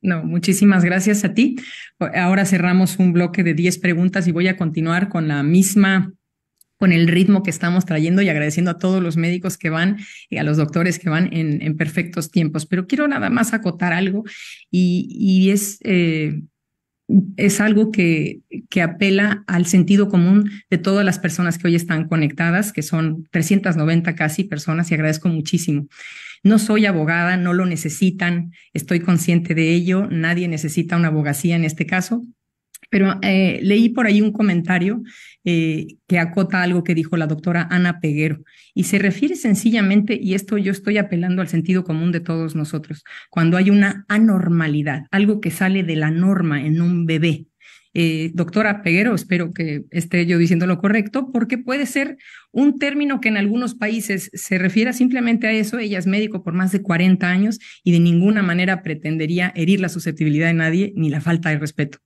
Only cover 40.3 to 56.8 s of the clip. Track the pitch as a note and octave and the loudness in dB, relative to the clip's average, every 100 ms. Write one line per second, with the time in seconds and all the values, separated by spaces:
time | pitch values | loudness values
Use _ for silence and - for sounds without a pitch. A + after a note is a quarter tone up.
40.3 | F#3 G3 G#3+ G3 G3 - G#3 G3+ E3+ F3+ | -4 -2 -2 -2 -2 -2 -2 0 -2 -2
41.3 | F#3 F3+ E3 E3+ F#3 F3+ D#3 E3+ E3+ E3+ | -2 -2 -2 0 -2 0 -2 -2 -2 -4
42.3 | E3 D#3+ D#3 D3+ D#3 D3 D3+ - - - | -4 -4 -4 -6 -6 -10 -16 -16 -20 -10
43.3 | - E3 F3 F#3+ G3+ G3+ G3 - G#3 A3 | 0 2 4 4 4 4 0 -4 2 4
44.3 | F#3+ E3+ E3+ D#3 D3 D3+ D#3 D3 G3 G3+ | 2 2 0 0 -2 -2 -6 -4 0 2
45.3 | G#3+ G3+ D#3 F#3+ F#3+ E3+ D#3 D3+ D#3+ F#3 | 0 -2 -2 0 0 0 0 0 0 2
46.3 | F#3+ E3+ C#3+ C3+ D#3+ E3+ F3 E3 D#3+ E3 | 2 0 -2 0 0 2 0 0 0 0
47.3 | D3+ - _ - - _ - E3 D#3+ D#3+ | -2 -6 _ -20 -20 _ -2 0 0 -6
48.3 | E3+ E3+ G#3 G#3+ G3+ F3 E3+ A3 G#3 - | -4 -4 0 0 0 0 2 2 -2 -2
49.3 | F3 E3+ F3 E3 D3 - F3 E3+ F3+ F3 | -2 -2 -6 -6 -6 -6 -8 -2 0 2
50.3 | F3 E3+ F3 F3+ F3+ G3+ A3 G#3 C4 C4 | 2 4 2 0 0 0 0 0 -4 -4
51.3 | A#3+ A#3 B3 B3 C4 C#4 C#4+ C#4 C4+ - | -4 -2 -4 -4 -4 -4 -4 -4 -8 -20
52.3 | - _ - C#4+ C#4+ C#4+ C#4+ D4 C4+ A3 | -20 _ 2 2 2 -2 -2 -2 0 0
53.3 | G#3+ G3+ A3+ B3 - G#3+ A3+ G3 G3 - | 2 0 0 -2 -4 -4 -4 -4 -6 -6
54.3 | F#3+ - F#3+ F#3 F#3 A#3 B3 B3+ B3+ A#3 | -14 -4 0 0 2 0 2 0 2 0
55.3 | A#3 A3 A3 G#3+ A#3+ G#3+ G3 F3+ G3 G#3+ | 0 0 0 -2 -4 -4 -4 -2 0 -2
56.3 | G#3+ - E3+ F#3 F#3+ | -4 -6 -2 0 -2